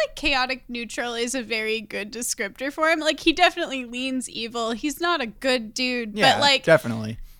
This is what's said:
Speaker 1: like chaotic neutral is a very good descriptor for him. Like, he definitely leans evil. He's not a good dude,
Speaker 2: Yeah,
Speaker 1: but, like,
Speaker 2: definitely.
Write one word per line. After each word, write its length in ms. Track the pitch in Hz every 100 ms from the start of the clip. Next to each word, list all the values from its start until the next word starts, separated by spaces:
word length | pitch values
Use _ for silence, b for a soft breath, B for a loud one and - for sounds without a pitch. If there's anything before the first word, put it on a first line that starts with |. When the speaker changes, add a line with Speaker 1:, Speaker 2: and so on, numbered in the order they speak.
| 622
Speaker 1:
like 100 | -
chaotic 480 | 285 269 254 254 -
neutral 460 | 240 233 - 240
is 220 | 233 240 269
a 80 |
very 360 | 214 226 220 220
good 320 | 208 196 202
descriptor 640 | - 247 - 202 - 269
for 160 | 285 311
him. 100 | 330
Like, 200 | 311 311
he 100 | -
definitely 520 | 330 359 349 330 262 240
leans 440 | 240 262 262 -
evil. 420 | - 226 240 226
He's 280 | 226 294 277
not 220 | 349 339
a 60 | 240
good 460 | - 262 254 214
dude, 440 | 254 254 247 226 208
Speaker 2:
Yeah, 160 | 269
Speaker 1:
but, 80 | 220
like, 220 | 285 269
Speaker 2:
definitely. 540 | 208 160 120 113 110 110 b b